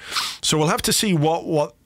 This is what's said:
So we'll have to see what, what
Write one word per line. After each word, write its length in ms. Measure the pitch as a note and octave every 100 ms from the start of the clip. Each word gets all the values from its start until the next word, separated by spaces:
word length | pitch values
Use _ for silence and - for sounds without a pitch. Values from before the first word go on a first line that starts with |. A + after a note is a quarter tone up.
| - - - -
So 160 | - D#3
we'll 100 | D3+
have 140 | A3
to 100 | -
see 200 | F#3+ A3
what, 300 | E3+ D3+ E3 F3+
what 300 | D#3 D3+ -